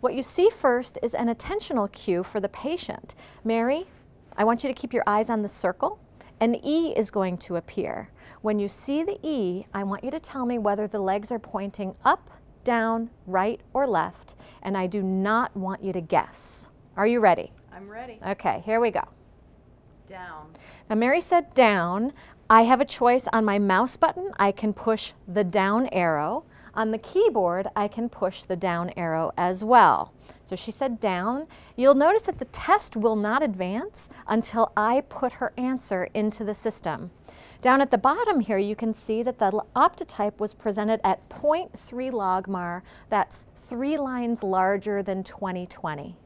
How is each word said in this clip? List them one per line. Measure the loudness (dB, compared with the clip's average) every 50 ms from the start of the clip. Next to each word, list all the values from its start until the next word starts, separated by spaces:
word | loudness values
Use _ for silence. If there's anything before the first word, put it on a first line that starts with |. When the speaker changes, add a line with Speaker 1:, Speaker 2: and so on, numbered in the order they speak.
Speaker 1:
What | 0 -2 -2
you | -2 -6
see | -4 0 4 4 4
first | 2 4 2 2 2 2 -2 -6 -8 -4 -4
is | -4 -2
an | -2 -2
attentional | -2 -2 -4 -6 -6 -6 -6 -6 -4 -2 -2 -2 -2
cue | -6 -8 -4 -2 -2 -2 -2
for | -4 -6 -4
the | -6 -4
patient. | -8 -6 -6 -6 -6 -6 -6 -10 -10 -12 -14 -18 -20 -20 -20 -20 -20 -8 -4
Mary, | -2 0 0 2 0 0 -2 -4 -10 -16 -20 _ -20 -20 -20 -20 -16 -2
I | 0 2
want | 2 2 2 0
you |
to | -4 -6
keep | -6 -8 -4 -4
your | -2 0
eyes | 2 2 2 2 0
on | -2 -2 -2
the | -4
circle. | -6 -4 -4 -4 -2 0 -4 -4 -4 -6 -18 _ _ -20 -20 -20 -4 0
An | 0 0 0 0 -2
E | 0 0 0 0 0 0
is | -2 -2 0
going | 0 -2 -2 -2 -2
to | -6 -8 -6 -6
appear. | -6 -6 -6 -6 -6 -4 -4 -6 -8 -10 -14 -18 -20 -20 -20 -20 -6
When | -2 -2 0 0
you | -2
see | -2 -4 -8 -4 -2 -2 -2 -2
the | -2 -6 -6 -6
E, | -4 -2 -2 -2 -2 -2 -4 -8 -8 -8
I | -6 -4
want | -4 -6 -6 -6
you | -8
to | -8 -8
tell | -10 -10 -8 -6 -4
me | -2 -2 -2
whether | 0 0 0 0 -2
the | -4 -4 -2
legs | -2 0 0 -2 -2 -4
are | -8 -8
pointing | -8 -8 -8 -8 -8 -8 -8 -8 -8 -8 -8 -2 2
up, | 0 0 0 -2 -20 -20 -20 -20 -20 -20 -6 -2
down, | 0 0 2 0 0 -2 -2 -4 -8 -12 _ -12
right, | -2 -2 0 0 0 -4 -6 -12 -6 -2
or | -2 0
left, | 2 0 0 -2 -2 -6 -16 -20 -20 -20 -20 -20 -20 -20 -12
and | -8 -4 -4
I | -2 -2
do | -2 -2 -2
not | -2 0 0 0 0 2 2 0 0 -2 -4
want | -8 -6 -6 -6 -6
you | -6 -6 -6
to | -6
guess. | -4 0 0 0 0 0 -10 -10 -8 -6 -6 -6 -8 -10 _ _ -20 -14 -4
Are | 0 2
you | 2 2 6
ready? | 6 6 6 4 0 -12 -14 -20 -20 -20 -20
Speaker 2:
I'm | -20 -20 -18
ready. | -16 -16 -16 -16 -16 -12 -6
Speaker 1:
Okay, | -6 -6 -2 -2 -2 -2 -2 -2
here | -2 0 2
we | 2 2
go. | 0 -2 -6 -6 -12 -20 -20 -20 -20 -20 -20 -20 -20 -20 _ -20 -20 _ _ -20 -20 -20 -20
Speaker 2:
Down. | -20 -18 -16 -14 -14 -14 -16 -18 -20 -20 -20 -20 -20 -20 -20 -8 _
Speaker 1:
Now, | 0
Mary | 0 2 2 2 0
said | 2 2 2 2 2 2 4
down. | 6 6 6 6 2 0 0 -2 -2 -2 -4 -6 -10 -20 -20 -20 -20 2 8
I | 8 8 10
have | 8 6 4
a | 4
choice | -2 0 2 4 4 4 4 2 0
on | 0 2 2
my | 2 2
mouse | 2 4 4 4 4 2 0 2
button. | 2 2 2 2 -2 -8 -8 0
I | 2 2 2
can | 2 0 -2 -4 -4
push | -2 0 0 0 0 -2 -10 -12 -16 -14
the | -4 -2 0 0
down | 2 2 2 2 2 2 2 0
arrow. | 0 0 0 2 2 2 0 0 -2 -4 -6 -8 _ -20 -20 -20 -10 -4
On | -2 -2 -2
the | -2
keyboard, | -4 -8 -2 2 4 4 4 4 2 2 2 0 0 -4 -4 -2
I | -2 -2
can | -2 -2 -4 -6 -6
push | -4 -2 -4 -4 -4 -6 -8
the | -6 -6
down | -4 -2 -2 -2 -2 -4 -6 -6
arrow | -6 -4 -2 -2 -2 -2 -2 -2
as | -2 -2 -2 -2 -2 2
well. | 8 8 10 10 10 8 4 0 -6 -12 -20 -20 -20 -20 -20 _
So | -12 -12
she | -10 -10 -12
said | -8 -6 -4 -4 -4 -2
down. | -2 -2 -2 -2 -2 -2 -4 -4 -6 -10 -16 -20 -20 -16 -4
You'll | 4 6 6 6
notice | 8 6 6 4 4 2
that | -2 -6
the | -6 -8
test | -12 -10 -8 2 2 4 4 2 -2 -4
will | 0 0 2 2
not | 2 0 0 0 0
advance | 0 -2 -2 -4 -4 -4 -4 -6 -6 -6 -8 -10 -12 -12 -14 -16 -6
until | -2 -2 0 0 -2 0 0 0 2 2
I | 0 2 2 2 2 0
put | -2 -8 -4 -4 -4 -4
her | -4 -6 -6 -4
answer | -4 -4 -4 -2 -4 -4 -4 -4 -4 -4 -4 -2
into | -2 -2 -2 -2 -4 -6
the | -6 -6
system. | -4 -4 -4 -4 -4 -6 -6 -6 -6 -8 -14 -16 _ -20 -20 -20 -20 -20 -20 -20 -2
Down | 2 4 6 6
at | 4 4
the | 2
bottom | 4 4 2 2 2 0 2 2 0
here, | 0 0 0
you | 0 0 -2 -4
can | -4 -4 -4 -4
see | -4 -4 -4 -2 -2 -2
that | -4 -2 0
the | 0
l-, | 0 0 -2 -6 -4 2
optotype | 2 2 2 2 -2 -14 -12 -6 -4 -4 -4 -2
was | -4 -6 -6 -6
presented | _ -6 -4 -2 -2 0 0 0 0 2
at | 0 0 0 -4 -20
point | -16 -2 0 2 2 2 -2 -8 -14 -20
three | -20 -14 -10 -8 -6 -4
logmar. | -4 -2 0 0 0 0 -2 -4 -6 -6 -4 -6 -8 -8 -10 -16 -20 -20 -8 -2
That's | 0 0 0 0 -4 -14 -14 -16 -20
three | -20 -16 -12 -8 -4 -2 -2 -2
lines | -2 -4 -4 -4 -4 -2 -4 -4 -4 -2
larger | -2 0 2 2 2 0 0 -2 -4 -4 -4
than | -2 -4 -4 -6 -6
twenty | -10 -10 -8 -8 -6 -6 -6 -10
twenty. | -12 -14 -10 -8 -8 -8 -8 -10 -14 -16 -20 -20